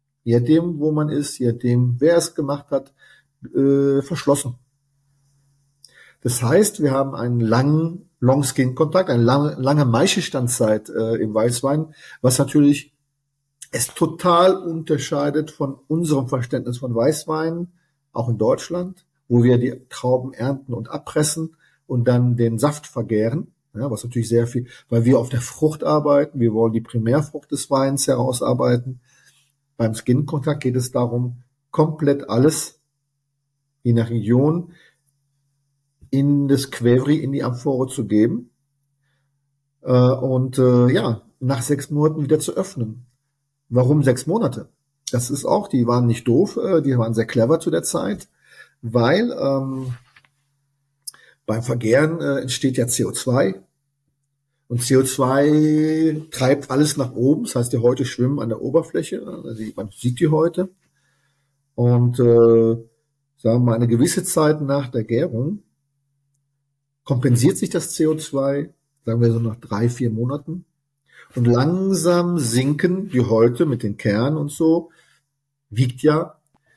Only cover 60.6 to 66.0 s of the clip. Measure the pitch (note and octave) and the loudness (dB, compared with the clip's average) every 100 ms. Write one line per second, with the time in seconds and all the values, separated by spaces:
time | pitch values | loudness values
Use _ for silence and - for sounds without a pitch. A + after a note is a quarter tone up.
60.6 | F#3+ _ _ _ _ _ _ _ _ _ | -6 _ _ _ _ _ _ _ _ _
61.6 | _ - A#2+ A#2+ A#2+ B2 A#2+ A#2 A#2 A2+ | _ -2 2 4 2 4 4 6 8 6
62.6 | A2+ A2+ - _ _ _ _ _ - B2 | 4 0 -6 _ _ _ _ _ 0 2
63.6 | A#2+ C#3 A#2 A#2 E3+ F3+ - E3 D3+ D#3 | 2 2 2 2 2 0 -2 2 2 2
64.6 | C#3 C#3 B2+ B2 A2 A#2+ F3 A#2 D3 G#3 | 0 -2 -2 -6 -2 -2 -2 -4 -6 -6
65.6 | _ _ _ _ | _ _ _ _